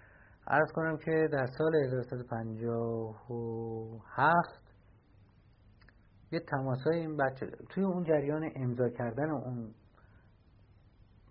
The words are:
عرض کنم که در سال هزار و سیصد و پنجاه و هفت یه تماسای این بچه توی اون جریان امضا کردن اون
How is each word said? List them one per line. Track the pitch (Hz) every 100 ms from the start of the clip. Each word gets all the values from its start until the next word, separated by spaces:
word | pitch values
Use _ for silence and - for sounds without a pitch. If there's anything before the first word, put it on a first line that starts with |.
| - - - - -
عرض | 139 156
کنم | - 160 156
که | - 160 156
در | 147 123 -
سال | 156
هزار | 160 135 127
و |
سیصد | 120 123
و |
پنجاه | 120 117 113 110 117 117 117 113 113 107 -
و | 120 117 113 113 113 113 113 -
هفت | - 143 170 170 - - - - - _ - - - - - - - - - - - -
یه | 165
تماسای | 170 143 131 127 143 170
این | 160 151
بچه | 135 131 104 - -
توی | -
اون | 196 180
جریان | 165 151 139 151 156
امضا | - 127 120 120
کردن | 120 120 113 156
اون | 147 120 123 113 110 - - - - - - - - - - - - - - -